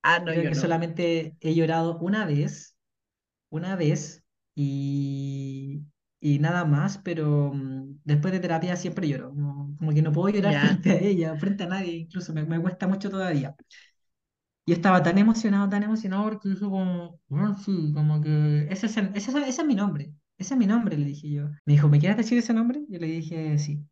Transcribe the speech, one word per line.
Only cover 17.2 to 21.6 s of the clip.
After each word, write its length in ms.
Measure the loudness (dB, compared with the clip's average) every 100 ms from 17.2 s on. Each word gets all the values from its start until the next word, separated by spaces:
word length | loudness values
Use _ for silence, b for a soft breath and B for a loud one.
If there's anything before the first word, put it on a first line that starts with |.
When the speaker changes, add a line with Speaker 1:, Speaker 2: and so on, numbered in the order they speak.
| _
Speaker 2:
"Bueno, 280 | -2 0 -2
sí, 340 | -2 -2 0
como 260 | 2 2 2
que 460 | 2 2 4 2 0
ese 160 | -2 -2
es 100 | -2
el, 100 | -2 -4
ese 140 | -2
es, 40 | -2 -2
ese 140 | -2
es 40 | 0
mi 80 |
nombre, 400 | 2 0 -2 -8 -14 _ _
ese 160 | -2
es 40 | 2
mi 60 | 4
nombre", 300 | 2 2 0
le 100 | -2
dije 240 | -4 -6
yo. 180 | -4 -4 -6